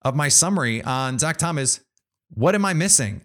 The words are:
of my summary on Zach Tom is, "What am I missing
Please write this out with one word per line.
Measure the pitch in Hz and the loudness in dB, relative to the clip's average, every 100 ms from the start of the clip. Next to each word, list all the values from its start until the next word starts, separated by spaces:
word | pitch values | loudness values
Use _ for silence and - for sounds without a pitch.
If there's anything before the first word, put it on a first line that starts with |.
of | 131 | -4
my | 135 143 | 0 2
summary | - 170 196 123 113 | 2 2 0 -2 -4
on | - 131 131 127 | -4 -4 -2 -2
Zach | 156 156 | -2 0
Tom | 165 156 | -2 -2
is, | 131 - _ _ _ _ _ | -2 -4 _ _ _ _ _
"What | 110 147 | -2 0
am | 202 | 2
I | 196 | 0
missing | 160 190 - 107 107 | 0 2 2 0 -8